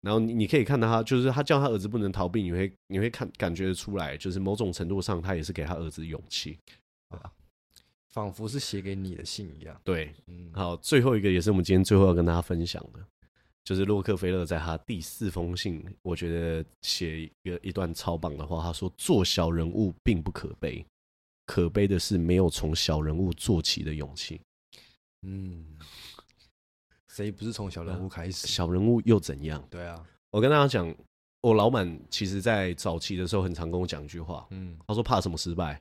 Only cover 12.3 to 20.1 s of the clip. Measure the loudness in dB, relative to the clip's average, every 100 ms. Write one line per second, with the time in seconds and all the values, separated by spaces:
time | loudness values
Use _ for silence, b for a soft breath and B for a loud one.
12.3 | 2 0 -2 -4 -6 -12 -18 -20 _ _
13.3 | _ _ _ -4 0 2 2 2 0 2
14.3 | 0 0 -2 -2 -4 -4 -8 -8 -4 -4
15.3 | -2 -2 -2 -4 -6 -10 -10 -6 -4 -2
16.3 | -2 -2 -2 -6 _ -4 -2 -2 -6 -10
17.3 | _ -8 -6 -6 -2 -2 -2 -4 -2 -4
18.3 | -6 -4 -4 -4 -4 -6 -4 2 4 4
19.3 | 2 2 0 0 0 0 2 2